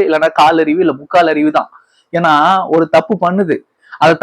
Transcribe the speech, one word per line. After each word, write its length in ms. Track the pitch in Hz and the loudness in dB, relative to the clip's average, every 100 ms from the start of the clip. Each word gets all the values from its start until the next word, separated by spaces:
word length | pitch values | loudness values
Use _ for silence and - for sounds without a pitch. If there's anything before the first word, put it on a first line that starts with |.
| 185 | 2
இல்லைன்னா 200 | 156 160 | 0 0
கால் 280 | 160 156 165 | 2 2 2
அறிவு, 200 | 156 160 | 0 0
இல்ல 140 | 180 | -2
முக்கால் 340 | 135 143 180 165 | -4 -2 0 0
அறிவு 240 | 151 151 | 0 0
தான். 180 | 151 - - _ _ _ | -2 -6 -12 _ _ _
ஏன்னா 200 | 170 170 147 160 190 - | -4 0 2 2 0 0
ஒரு 160 | 160 160 | -2 2
தப்பு 240 | 160 160 202 | 0 0 -4
பண்ணுது, 340 | 175 185 185 143 _ _ _ - | -2 -2 -2 -4 _ _ _ -2
அதை 160 | 156 160 | 0 2